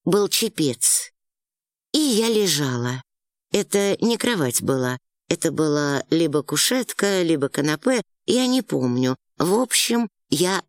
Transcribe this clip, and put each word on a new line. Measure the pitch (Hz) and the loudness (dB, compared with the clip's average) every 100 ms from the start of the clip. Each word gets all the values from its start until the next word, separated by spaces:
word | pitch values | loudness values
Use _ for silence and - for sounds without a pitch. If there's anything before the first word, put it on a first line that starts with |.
был | 180 202 196 | 0 2 2
чепец. | - 220 - 143 117 - - - _ _ _ _ _ _ _ _ | 0 -2 -2 -2 0 0 0 -4 _ _ _ _ _ _ _ _
И | 294 | 0
я | 294 214 226 | 2 2 2
лежала. | 214 196 147 139 123 123 127 - _ _ _ _ | 2 2 0 -2 -2 -4 -6 -12 _ _ _ _
Это | 202 202 202 202 - | -2 0 0 0 0
не | 233 233 | 0 0
кровать | 247 208 131 - | 0 0 0 0
была, | - 131 127 127 _ _ - | -2 0 -2 -4 _ _ -6
это | 165 165 | -2 -2
была | 151 160 147 143 143 - | 0 0 0 0 -2 0
либо | 165 160 147 | 0 0 -2
кушетка, | 143 147 - 254 - - 202 190 | -2 -2 0 -2 -4 -2 0 0
либо | 170 156 135 | 0 0 -2
канапе, | - 147 151 254 247 - _ - | -2 -2 0 0 -2 -4 _ -2
я | 240 254 | 0 2
не | 254 | 0
помню. | - 139 127 123 127 131 _ - | 0 -2 0 0 0 -2 _ -4
В | 170 | 0
общем, | 214 254 - - 233 220 _ - | 0 0 -2 0 0 -2 _ -4
я | 151 180 190 | 0 0 0